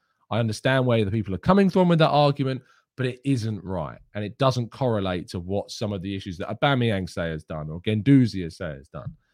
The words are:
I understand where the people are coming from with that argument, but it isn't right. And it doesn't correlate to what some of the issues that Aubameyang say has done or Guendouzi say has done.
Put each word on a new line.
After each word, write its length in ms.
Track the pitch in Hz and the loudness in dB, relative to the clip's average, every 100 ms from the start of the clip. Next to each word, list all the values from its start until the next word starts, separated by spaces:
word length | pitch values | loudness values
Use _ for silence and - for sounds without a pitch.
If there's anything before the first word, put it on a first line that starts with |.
| _ _ - | _ _ -6
I 80 | 110 | -2
understand 480 | 113 107 135 131 127 | -2 -2 0 2 4
where 180 | 117 98 | 2 2
the 60 | |
people 240 | 110 95 90 | -2 -4 -4
are 40 | |
coming 300 | 175 196 190 | 2 4 4
from 180 | 190 175 | 4 4
with 120 | 170 | 4
that 100 | 147 | 4
argument, 540 | 143 147 143 127 127 _ _ _ - | 4 2 2 -4 -6 _ _ _ -6
but 80 | 127 | -6
it 140 | - 139 | -4 -2
isn't 380 | 131 110 107 | 0 -2 -6
right. 360 | 90 92 69 55 _ 104 | -6 -6 -6 -10 _ -8
And 100 | 104 | -8
it 140 | - | 0
doesn't 320 | 135 123 110 | 0 0 -4
correlate 560 | - 131 107 95 90 - | -2 0 0 -2 -4 -6
to 100 | 92 | -8
what 300 | 87 101 - | -4 -4 -6
some 240 | - 104 | -8 -6
of 80 | 101 | -6
the 140 | 95 98 | -6 -8
issues 240 | 98 85 | -8 -10
that 100 | 95 | -8
Aubameyang 580 | 107 147 131 117 98 90 | 0 0 2 2 0 -4
say 220 | - 85 | -6 -6
has 140 | 80 | -6
done 260 | - 80 76 | -8 -10 -8
or 100 | 82 | -6
Guendouzi 680 | 107 107 117 139 117 95 82 | -2 0 6 6 6 0 -8
say 180 | - 85 | -8 -10
has 180 | 69 - | -10 -14
done. 260 | 76 - - _ | -14 -12 -16 _